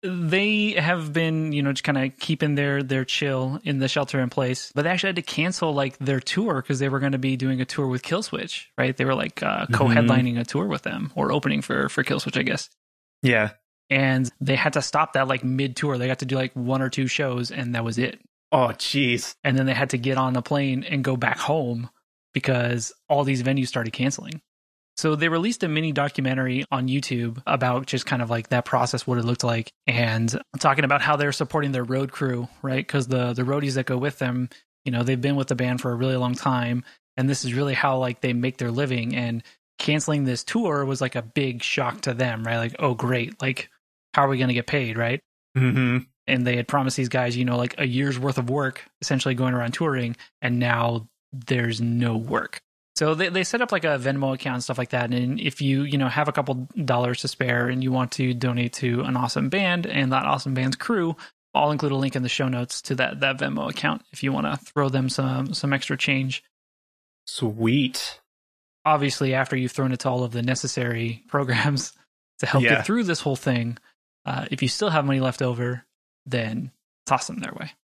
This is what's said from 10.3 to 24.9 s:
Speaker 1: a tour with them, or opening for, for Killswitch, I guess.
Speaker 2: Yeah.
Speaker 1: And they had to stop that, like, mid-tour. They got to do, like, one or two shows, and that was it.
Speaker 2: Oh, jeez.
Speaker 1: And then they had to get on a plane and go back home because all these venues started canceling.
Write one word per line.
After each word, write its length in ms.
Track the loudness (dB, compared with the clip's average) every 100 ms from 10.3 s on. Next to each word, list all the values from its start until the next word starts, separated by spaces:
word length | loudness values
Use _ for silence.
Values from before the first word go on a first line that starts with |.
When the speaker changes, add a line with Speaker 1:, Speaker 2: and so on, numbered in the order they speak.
| 0
Speaker 1:
a 60 | -2
tour 220 | -2 0
with 160 | -2
them, 280 | -4 -6 -6 -2
or 160 | 0
opening 300 | 2 2 -2
for, 280 | 0 0 0
for 140 | 0
Killswitch, 340 | 0 -2 -2 -2
I 60 |
guess. 260 | 0 -2 -6 _ _ _ _ _
Speaker 2:
Yeah. 260 | 2 4 2 -4 _ _ _
Speaker 1:
And 420 | 0 2 2 0 _
they 160 | 0 2
had 180 | 2
to 80 | 0
stop 300 | 0 0 2
that, 140 | 2 0
like, 160 | 0
mid-tour. 540 | 0 0 -2 -2 -2 0
They 100 | 0
got 120 | -2
to 60 | -2
do, 100 | -2
like, 180 | -2 -4
one 280 | 0 0
or 60 | 0
two 180 | 0 -2
shows, 420 | 0 -2 -2 -4
and 240 | -4 -4 -2
that 80 |
was 140 | -2 0
it. 240 | -2 -4 _ _ _
Speaker 2:
Oh, 200 | 4 4 0
jeez. 600 | -2 2 2 2 -2 -4 0
Speaker 1:
And 120 | 2
then 80 | 2
they 80 |
had 180 | 2 0
to 60 | 0
get 200 | 0 2
on 180 | 2 0
a 60 |
plane 420 | 0 0 2 -2
and 220 | -2 -2 0
go 100 | 0
back 220 | 0 -2
home 520 | 0 0 0 -4 -8 _ _ _ _
because 580 | -2 0 2 2 -2 -4 -12 _
all 160 | 2
these 200 | 2 0
venues 240 | 0 0 0
started 260 | -2 -4
canceling. 480 | -2 -2 -2 -10 -12 _ _ _ _ _